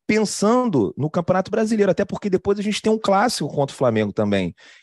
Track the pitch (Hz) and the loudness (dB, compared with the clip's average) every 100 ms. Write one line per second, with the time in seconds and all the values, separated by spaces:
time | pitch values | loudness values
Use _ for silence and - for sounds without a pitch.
0 | - 214 208 - 202 247 247 147 95 - | -2 0 0 0 2 2 2 0 0 -2
1 | 151 - 170 185 190 214 220 220 196 170 | -4 -2 0 0 0 -2 0 2 2 0
2 | 196 196 208 180 - 202 208 196 220 220 | -2 -6 -2 -2 0 -2 -2 -2 0 0
3 | 220 196 233 - 147 151 139 - 127 110 | 2 2 2 -2 -4 -2 -2 0 0 2
4 | 104 95 104 101 90 - - - | 0 0 0 0 -2 -6 -18 -12